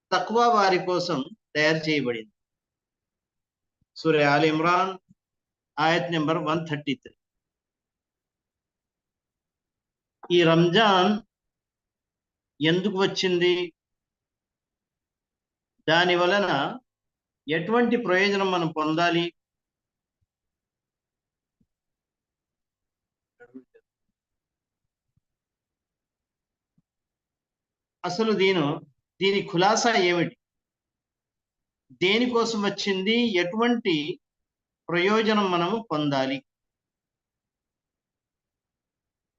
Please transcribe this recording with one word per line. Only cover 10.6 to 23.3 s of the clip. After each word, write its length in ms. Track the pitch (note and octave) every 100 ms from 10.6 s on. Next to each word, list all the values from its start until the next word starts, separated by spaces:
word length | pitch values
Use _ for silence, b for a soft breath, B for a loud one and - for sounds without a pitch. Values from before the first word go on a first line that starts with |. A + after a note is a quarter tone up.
| E3+ F#3 A3 F#3 F#3+ G#3 - _ _ _ _ _ _ _ _ _ _ _ _ - D#3
ఎందుకు 320 | F3 G#3 F#3+
వచ్చింది? 760 | G3 - F#3+ F3+ F3+ F3+ F3 _ _ _ _ _ _ _ _ _ _ _ _ _ _ _ _ _ _ _ _ _ -
దాని 280 | E3 F3+ F3
వలన 640 | F3+ G3+ F3+ C#3 D#3 B3 _ _ _ _ _ _ -
ఎటువంటి 480 | E3 E3+ A#3 A#3 A#3
ప్రయోజనం 540 | F3 F3+ G3+ G3 F#3+
మనం 220 | F3+ D#3+
పొందాలి? 600 | D#3 D#3 D#3+ F3 E3+ E3+ - _ _ _ _ _ _ _ _ _ _ _ _ _ _ _ _ _ _ _ _ _ _ _ _ _ _ _ _ _ _ _ _ _ _ _ _ _ _ _